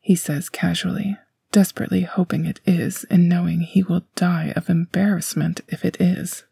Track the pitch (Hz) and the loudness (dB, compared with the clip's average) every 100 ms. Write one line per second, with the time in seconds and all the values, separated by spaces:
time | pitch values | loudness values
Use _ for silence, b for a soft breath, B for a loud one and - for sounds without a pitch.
0 | - 180 - 147 - - 175 170 185 - | 2 0 0 -6 -6 -4 -2 -2 -4 -4
1 | 196 202 _ _ _ 208 190 - - 185 | -4 -6 _ _ _ 2 2 0 -2 0
2 | 180 - 180 - 160 - - 175 123 190 | 0 -2 -2 0 -2 -4 0 0 0 -6
3 | - 185 175 175 175 170 170 196 185 175 | 0 4 4 4 0 0 0 0 2 -2
4 | - - 180 175 156 - - 170 170 - | -2 -2 0 0 -2 -6 0 0 0 0
5 | 202 185 - - 160 170 - 165 - - | 2 0 -2 -2 -2 -4 -8 -4 -4 2
6 | 180 185 175 - _ | 2 2 -4 -10 _